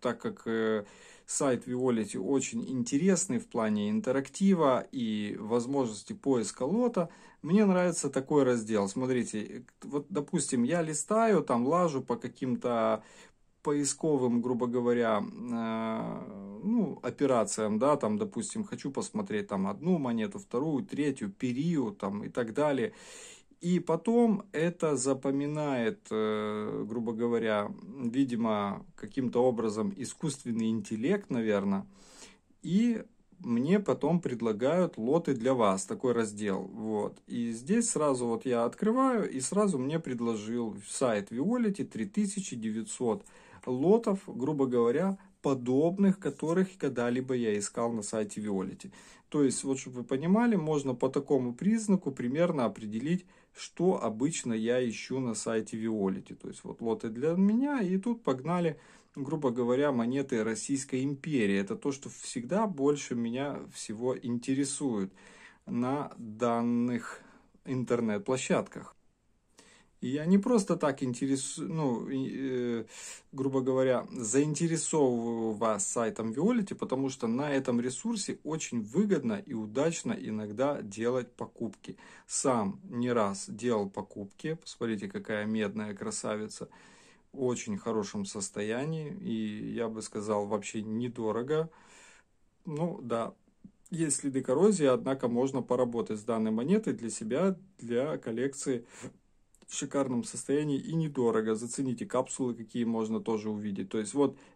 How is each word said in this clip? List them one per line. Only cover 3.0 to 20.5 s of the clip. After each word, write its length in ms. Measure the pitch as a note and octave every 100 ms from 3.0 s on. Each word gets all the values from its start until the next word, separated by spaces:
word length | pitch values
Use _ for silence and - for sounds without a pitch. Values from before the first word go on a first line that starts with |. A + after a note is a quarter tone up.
| F#3 F3+ - A#2+
в 80 | -
плане 420 | A#2+ A2 G#2 G#2
интерактива 960 | G#2+ B2+ C3+ C3+ - G3 F3+ C#3+ B2 -
и 460 | C3+ A2+ G#2+ G#2 -
возможности 720 | G#2+ A#2+ A#2+ C#3+ A#2+ G2+ -
поиска 520 | G#2 C#3 B2+ G2+ -
лота, 440 | B2+ A3 B3 G3 E3 - - -
мне 240 | D3 G3
нравится 460 | G3+ F3+ F3+ E3 C#3+
такой 320 | C3+ C3+ D3+
раздел. 440 | B2+ A#2+ G#2+ G#2+ G2
Смотрите, 540 | B2+ B2+ B2+ G#2 G#2+
э, 200 | G#2 A#2+ - _
вот, 200 | - C#3+ C#3+
допустим, 540 | F3 C#3+ F3 - B2
я 180 | A#2+ F3
листаю, 600 | D#3+ D3+ - G#3+ A3+ F#3+
там 240 | - A#2+ B2
лажу 360 | E3+ E3+ C3+
по 140 | C3 A#2
каким-то 840 | B2 - B2+ A#2+ B2 A#2 A2+ A2 - - - _ _ _
поисковым, 800 | D#3 D3 C#3 - D#3+ C#3 B2 A#2+
грубо 260 | A#2+ A#2+ A#2+
говоря, 560 | B2 A#2+ A#2+ A2+ G#2+
э, 1400 | - - A#2+ A#2 A2+ A2+ A2+ A2+ A2+ A2+ - G2+ G2 G2+
ну, 380 | F3+ A#3 D#3+ -
операциям, 760 | B2 - C#3 A#2+ G2+ - G#2+ G#2+
да, 160 | C3+ D3
там, 200 | A2+ G#2+
допустим, 460 | G#2 A#2 G#2 A2+
хочу 300 | G2+ A#2+ C#3+
посмотреть 560 | C3 G2+ A2+ G2 G#2 G2+
там 180 | G2 G2
одну 320 | G2+ D#3+ F3
монету, 400 | B2+ A#2 G#2 G2+
вторую, 460 | -